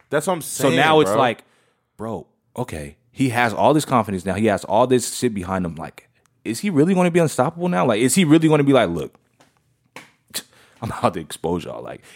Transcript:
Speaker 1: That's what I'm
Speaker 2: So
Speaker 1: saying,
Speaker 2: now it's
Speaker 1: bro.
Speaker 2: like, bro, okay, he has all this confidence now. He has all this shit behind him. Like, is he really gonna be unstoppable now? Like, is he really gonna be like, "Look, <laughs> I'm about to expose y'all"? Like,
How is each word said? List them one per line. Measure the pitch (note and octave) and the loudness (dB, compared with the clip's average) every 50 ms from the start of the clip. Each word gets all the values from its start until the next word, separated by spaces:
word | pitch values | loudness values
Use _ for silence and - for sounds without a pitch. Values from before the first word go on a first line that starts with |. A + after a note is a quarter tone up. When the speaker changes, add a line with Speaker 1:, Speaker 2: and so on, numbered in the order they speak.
| _ - | _ -4
Speaker 1:
That's | C3+ D3+ D3 | -4 -2 -2
what | F#3+ F3+ | -2 -4
I'm | E3 | -4
Speaker 2:
So | C#3 - - - D3 | -6 -10 -6 0 0
Speaker 1:
saying, | C3+ B2 | 2 2
Speaker 2:
now | C3 D3 D#3+ D#3 D#3 | 4 4 4 4 4
it's | D3+ F#2+ | 4 4
Speaker 1:
bro. | G#2 A2+ | 2 0
Speaker 2:
like, | B2+ A#2+ A2 - - _ _ _ _ _ _ _ _ _ _ | 0 0 -2 -4 -12 _ _ _ _ _ _ _ _ _ _
bro, | - G#2+ A2+ G#2+ E2+ - _ _ _ _ _ - | -12 -10 -10 -8 -10 -12 _ _ _ _ _ -10
okay, | - B2 - - D#2 D2 C#2+ - _ _ _ | -10 -8 -8 -8 -12 -12 -12 -16 _ _ _
he | _ - C3+ C3 | _ -2 -2 0
has | A2+ A#2+ B2 A2+ G2+ | 2 2 0 0 0
all | - G2 B2 | 2 2 4
this | D3 D#3 - | 4 2 0
confidence | - C3+ A#2+ G#2 A2 G2 F#2 E2+ | 0 0 0 0 0 -4 -6 -4
now. | F#2+ F2+ | -4 -4
He | G2 A2 | 0 0
has | G#2+ G2 F2+ - | 0 0 0 -2
all | - G2+ A2 B2+ | -2 0 0 2
this | B2+ B2+ B2 - - - | 2 2 0 0 -4 -8
shit | - B2+ B2 | -4 -4 -4
behind | G#2+ G2 F2 F2+ F#2+ F#2+ F2+ | -4 -4 -6 -4 -4 -4 -4
him. | E2+ D#2+ | -6 -6
Like, | E2 D#2 C#2+ - - _ _ _ _ _ _ _ _ - | -10 -14 -14 -16 -20 _ _ _ _ _ _ _ _ -10
is | G2+ A#2 - | -8 -8 -6
he | - G#3 | -4 -2
really | F3 C#3 D3+ F3+ G3 | 2 2 2 2 2
gonna | F3+ F3+ F3 | 2 2 2
be | E3 F3 | 2 2
unstoppable | E3 D3 - - B2+ D#3 - E3+ F3 F3+ | 0 0 0 0 -2 -2 -2 -4 -4 -2
now? | F3+ F3+ F3 | 0 0 0
Like, | C3 G#2+ G#2 | 2 2 2
is | B2+ B2+ - | 2 2 4
he | - F3+ | 4 4
really | C#3+ D3+ E3 D#3+ D#3+ | 6 6 6 6 4
gonna | D#3 D3 C#3+ | 4 4 4
be | C#3 | 4
like, | C3+ B2+ A2 F2 | 4 4 4 2
"Look, | E2+ D#2+ C2+ - _ _ _ _ _ _ _ _ _ _ _ _ _ _ _ _ - | 0 -4 -8 -10 _ _ _ _ _ _ _ _ _ _ _ _ _ _ _ _ -20
<laughs> | - - _ _ _ _ _ - - - _ _ _ _ _ _ - | -20 -20 _ _ _ _ _ -14 -14 -14 _ _ _ _ _ _ -12
I'm | A#2 G2 | -12 -10
about | - - - A2+ F2 | -8 -2 -2 -2 -2
to | F2+ | -2
expose | D#2+ - - - - D#2+ F2+ E2+ D2 | -10 -12 -14 -8 -6 -4 -4 -4 -6
y'all"? | B1 B1+ A1+ | -8 -14 -14
Like, | B1 A#1 B1+ - _ - - | -14 -14 -16 -18 _ -18 -8